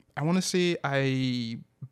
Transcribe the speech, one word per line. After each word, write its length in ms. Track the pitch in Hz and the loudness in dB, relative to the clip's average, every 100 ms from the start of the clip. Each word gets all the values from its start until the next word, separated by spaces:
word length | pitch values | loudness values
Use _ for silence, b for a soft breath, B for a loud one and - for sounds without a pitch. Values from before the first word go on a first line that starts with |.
| _ - | _ -4
I 60 | |
wanna 180 | 147 180 | 0 2
say 340 | 180 185 175 170 | 2 2 2 0
I 760 | 143 139 135 131 127 123 117 117 - _ 135 | 0 0 2 0 0 -2 -4 -8 -14 _ -4